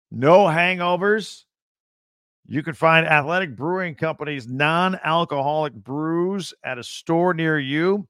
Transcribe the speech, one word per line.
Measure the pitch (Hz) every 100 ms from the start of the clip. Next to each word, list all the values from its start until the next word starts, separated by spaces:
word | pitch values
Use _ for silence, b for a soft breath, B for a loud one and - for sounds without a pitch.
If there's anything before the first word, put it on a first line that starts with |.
| -
no | 110 135 180 196
hangovers. | 156 175 185 175 180 196 220 185 - _ _ _ _ _ _ _ _ _ _ -
You | 123
can | 156
find | 147 160 160 160
Athletic | 156 143 180 185 107
Brewing | 151 185 180 143
Company's | 160 151 147 143 117
non-alcoholic | 127 147 165 185 185 156 165 170 143 139 151 151 117
brews | 101 139 156 170 180 196 165 - 135
at | 127
a |
store | - - - 165 180
near | 165 160 156
you | 131 147 175 202 170